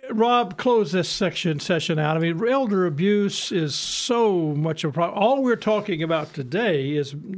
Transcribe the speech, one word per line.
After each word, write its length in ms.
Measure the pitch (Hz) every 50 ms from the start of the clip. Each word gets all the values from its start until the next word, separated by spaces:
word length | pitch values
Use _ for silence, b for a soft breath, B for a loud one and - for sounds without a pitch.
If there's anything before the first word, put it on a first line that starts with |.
| - -
Rob, 480 | 226 214 226 240 240 240 240 - -
close 340 | - - 254 240 220 202 147
this 160 | 180 185 156
section, 540 | - - - 202 170 - - - 170 151 143
session 360 | - - 180 160 - - 160
out. 200 | 156 151 151 160
I 20 | 165
mean, 260 | 165 165 165 165 226
elder 400 | 240 262 277 262 208 202 185 180
abuse 680 | 175 147 143 185 202 208 208 202 196 202 - - - 214
is 200 | 175 156 143 -
so 800 | - - - - - - - 240 233 226 214 190 175 160 151 147
much 300 | 147 156 160 156 - -
of 60 | 151
a 40 | 123
problem. 300 | 170 170 - - 202 196
All 200 | 240 277 277 269
we're 120 | 247 226
talking 480 | - - 214 214 208 208 208 175 151 165
about 300 | 160 165 156 151 - -
today 580 | 151 131 120 151 202 240 208 165 135 135 139
is, 240 | 151 147 139 - 139 147 - 202 190